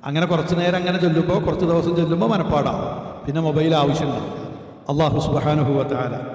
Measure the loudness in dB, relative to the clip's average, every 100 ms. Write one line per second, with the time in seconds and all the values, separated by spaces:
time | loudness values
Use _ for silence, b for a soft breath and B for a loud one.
0 | -4 -2 0 0 0 0 0 0 0 0
1 | 2 2 2 0 0 0 2 2 2 0
2 | 0 2 2 0 0 0 0 -2 -6 -8
3 | -10 -10 -4 -2 0 2 2 4 4 2
4 | -2 -4 -6 -10 -12 -14 -16 -16 -4 2
5 | 2 2 0 0 2 2 2 2 0 -2
6 | -2 -4 -8